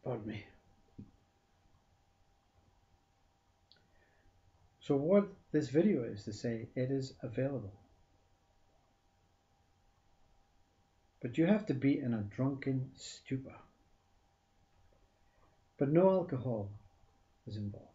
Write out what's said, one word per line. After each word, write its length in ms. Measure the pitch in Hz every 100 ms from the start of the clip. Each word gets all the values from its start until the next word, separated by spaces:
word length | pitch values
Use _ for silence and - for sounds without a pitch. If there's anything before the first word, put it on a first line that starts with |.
Pardon 220 | 139 117 107
me. 200 | 107 - - _ _ _ - - _ _ _ _ _ _ _ _ _ _ _ _ _ _ _ _ _ _ _ _ _ _ _ _ _ _ - _ _ _ _ _ _ _ _ _ _
So 160 | - 139
what 320 | 151 202 196 - _
this 160 | 151 127
video 360 | 139 208 156
is 200 | 117 104
to 100 | -
say, 360 | 104 123 113 117 127
it 160 | 127
is 220 | 135 131 -
available. 520 | 123 110 135 135 101 98 - _ _ _ _ _ _ _ _ _ _ _ _ _ _ _ _ _ _ _ _ _ _ _ _ _ _ _ _ _ _ _ _ _
But 160 | 127 135
you 80 | 165
have 200 | 214 202
to 80 |
be 260 | 127 135 143
in 140 | 127
a 100 | 113 104 -
drunken 560 | 135 135 135 131 131 -
stupor. 600 | - - - 131 - - - _ _ _ _ _ _ _ _ _ _ _ _ _ _ _ _ _ _ _ _ -
But 120 | 139
no 200 | 160 190
alcohol 600 | 190 175 131 123 113 101 104 - _ _ _ _ _ -
is 120 | 104
involved. 280 | 101 101 -